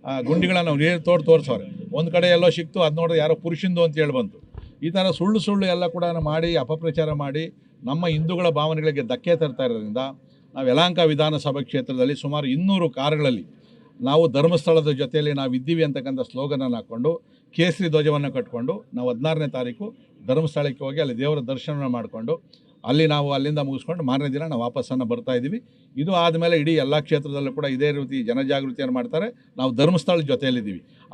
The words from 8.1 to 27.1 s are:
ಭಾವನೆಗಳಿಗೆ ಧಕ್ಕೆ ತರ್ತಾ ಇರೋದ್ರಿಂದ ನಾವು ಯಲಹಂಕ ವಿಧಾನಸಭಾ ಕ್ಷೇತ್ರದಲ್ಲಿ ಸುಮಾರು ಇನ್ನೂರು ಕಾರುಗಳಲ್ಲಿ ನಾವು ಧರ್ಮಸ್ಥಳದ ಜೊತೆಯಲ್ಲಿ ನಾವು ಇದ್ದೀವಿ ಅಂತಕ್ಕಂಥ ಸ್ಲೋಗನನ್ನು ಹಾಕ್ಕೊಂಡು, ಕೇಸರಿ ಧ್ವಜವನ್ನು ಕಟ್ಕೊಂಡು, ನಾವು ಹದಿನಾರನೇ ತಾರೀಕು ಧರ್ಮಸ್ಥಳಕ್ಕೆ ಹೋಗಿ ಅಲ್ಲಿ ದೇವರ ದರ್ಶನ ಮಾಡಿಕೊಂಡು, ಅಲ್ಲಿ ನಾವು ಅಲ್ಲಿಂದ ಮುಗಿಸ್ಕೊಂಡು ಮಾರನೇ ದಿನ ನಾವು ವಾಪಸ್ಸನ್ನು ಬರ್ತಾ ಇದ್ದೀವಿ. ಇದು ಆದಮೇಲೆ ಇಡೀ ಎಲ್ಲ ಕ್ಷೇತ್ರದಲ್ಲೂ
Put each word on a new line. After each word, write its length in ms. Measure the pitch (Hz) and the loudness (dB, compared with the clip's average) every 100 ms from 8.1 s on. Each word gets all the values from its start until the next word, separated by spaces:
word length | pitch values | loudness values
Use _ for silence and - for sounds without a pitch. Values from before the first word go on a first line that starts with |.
| 156 160 180 175 | 0 0 0 2
ಭಾವನೆಗಳಿಗೆ 540 | 147 156 160 156 143 | 2 0 0 0 0
ಧಕ್ಕೆ 340 | 117 123 175 165 | -2 -2 0 2
ತರ್ತಾ 280 | 156 120 | 2 0
ಇರೋದ್ರಿಂದ 340 | 131 113 107 110 135 135 _ _ _ | -2 -2 -4 -4 -6 -8 _ _ _
ನಾವು 140 | 135 135 | -4 2
ಯಲಹಂಕ 300 | 131 180 170 | 4 4 4
ವಿಧಾನಸಭಾ 640 | 165 147 156 151 143 139 | 4 4 2 0 -2 -4
ಕ್ಷೇತ್ರದಲ್ಲಿ 540 | 127 139 127 127 131 143 | -4 -4 -2 0 0 0
ಸುಮಾರು 300 | 143 147 139 | -4 -4 -2
ಇನ್ನೂರು 440 | 135 185 190 170 | 0 2 2 0
ಕಾರುಗಳಲ್ಲಿ 540 | 131 143 151 143 113 - - - - - - | 0 -2 2 0 0 -4 -18 -20 -20 -20 -6
ನಾವು 280 | 123 151 165 | 2 4 4
ಧರ್ಮಸ್ಥಳದ 600 | 135 160 170 160 160 151 | 4 4 4 4 4 4
ಜೊತೆಯಲ್ಲಿ 420 | 135 135 151 147 | 0 0 0 0
ನಾವು 220 | 139 135 | 0 -2
ಇದ್ದೀವಿ 300 | 127 131 165 | -2 -2 0
ಅಂತಕ್ಕಂಥ 360 | 151 135 127 131 | 0 -2 -4 -4
ಸ್ಲೋಗನನ್ನು 560 | 123 127 139 139 131 117 | -6 -6 -4 -2 -2 -4
ಹಾಕ್ಕೊಂಡು, 440 | - 113 135 165 _ _ _ | -6 -4 -2 -2 _ _ _
ಕೇಸರಿ 360 | - 180 156 180 | 0 0 2 2
ಧ್ವಜವನ್ನು 440 | 151 151 147 143 | 2 4 2 0
ಕಟ್ಕೊಂಡು, 520 | 123 - 120 127 202 - | -4 -6 -4 -4 -4 -8
ನಾವು 160 | 120 123 | -4 -2
ಹದಿನಾರನೇ 380 | 120 151 156 147 | -2 0 0 -2
ತಾರೀಕು 460 | 127 123 120 208 - _ - 101 | -4 -6 -8 -10 -14 _ -10 -2
ಧರ್ಮಸ್ಥಳಕ್ಕೆ 580 | 160 160 147 143 127 | 0 0 -2 -4 -4
ಹೋಗಿ 160 | 135 139 | -6 -2
ಅಲ್ಲಿ 180 | 147 117 | -2 -2
ದೇವರ 220 | 139 151 | -2 -2
ದರ್ಶನ 460 | 120 131 - 147 135 | -2 -6 -6 -4 -4
ಮಾಡಿಕೊಂಡು, 540 | 120 110 113 113 165 - _ _ _ | -4 -6 -8 -6 -6 -8 _ _ _
ಅಲ್ಲಿ 220 | - 143 160 | 0 2 4
ನಾವು 260 | 147 143 | 2 0
ಅಲ್ಲಿಂದ 260 | 139 143 147 | 0 -2 -2
ಮುಗಿಸ್ಕೊಂಡು 440 | 139 135 - 175 | -2 -6 -6 -4
ಮಾರನೇ 260 | 139 135 143 | -2 0 -2
ದಿನ 140 | 135 | -4
ನಾವು 180 | 165 131 | -4 -4
ವಾಪಸ್ಸನ್ನು 440 | 117 131 120 131 | -4 -4 -4 -4
ಬರ್ತಾ 280 | 120 120 117 | -2 -4 -2
ಇದ್ದೀವಿ. 300 | 127 131 220 - _ _ 127 | -2 -2 -6 -10 _ _ -6
ಇದು 180 | 156 | -2
ಆದಮೇಲೆ 440 | 180 175 165 170 170 | 2 2 2 2 2
ಇಡೀ 160 | 147 | 2
ಎಲ್ಲ 260 | 160 135 151 | 2 2 0
ಕ್ಷೇತ್ರದಲ್ಲೂ 520 | 147 | 0